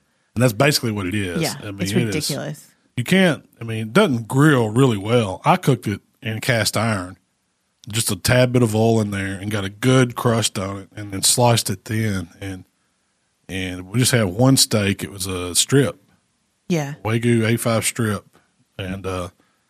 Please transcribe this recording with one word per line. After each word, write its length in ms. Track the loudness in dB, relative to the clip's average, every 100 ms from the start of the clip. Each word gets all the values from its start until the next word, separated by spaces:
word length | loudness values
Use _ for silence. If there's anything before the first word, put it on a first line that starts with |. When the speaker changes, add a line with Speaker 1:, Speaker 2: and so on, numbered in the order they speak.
| _ _ _
Speaker 1:
And 80 | 0
that's 100 | 0
basically 400 | 4 2 2 -2
what 140 | -4 -4
it 80 |
is. 280 | -4 -4 -4
Speaker 2:
Yeah, 120 | -4 -6
Speaker 1:
I 40 | -12
mean, 100 | -6
Speaker 2:
it's 100 | -2
Speaker 1:
it 60 | 0
is, 60 | 0
Speaker 2:
ridiculous. 640 | -4 -4 -6 -8 -12 -18 _ _ -8
Speaker 1:
you 80 |
can't, 440 | 0 4 4 0 -8 _
I 40 |
mean, 140 | -8 -6
it 100 | 0
doesn't 360 | 2 4 0 0
grill 400 | 4 6 4 2
really 280 | 4 4 2
well. 440 | 0 0 0 -2
I 120 | 0 2
cooked 300 | 2 0 -2
it 120 | -6 _ _
in 180 | -10 -6
cast 360 | -2 0 0 0
iron, 400 | -2 -2 -6 -14 _ _ _ _ _ _ -8
just 220 | -6 -4
a 60 | -2
tad 360 | 2 4 4
bit 100 | 4
of 120 | 2
oil 260 | 2 2 2
in 100 | 0
there 240 | -4 -6 -6
and 120 | -6
got 140 | -6
a 40 | -6
good 460 | -2 2 4 2
crust 440 | 0 0 0 -2 -4
on 200 | -6 -8
it 100 | -14
and 180 | -14 -10
then 100 | -2
sliced 480 | 0 4 4 2 0
it 140 | -8
thin. 440 | -6 -4 -2 -4 -6 -12
And, 240 | -12 -12 -16 _ _ _ _ _ _ _ -10
and 400 | -8 -6 -8 -6
we 100 | -2
just 140 | 2
had 120 | 2
one 320 | 0 2 4 4
steak. 460 | 2 2 0 -2
It 80 | -6
was 160 | -8 -6
a 280 | -6 -4
strip. 460 | -2 2 4 2 -2 _ _ _ _ _ _ -4
Speaker 2:
Yeah. 260 | -4 -4 -8
Speaker 1:
Wagyu 420 | -2 0 2 2 2
A 100 | 0
five 260 | 0 0
strip 400 | -2 -2 -2 -4 -8 _ _ _ _ -12
and, 260 | -10 -8 -6
uh, 220 | -6 -8 _ _ _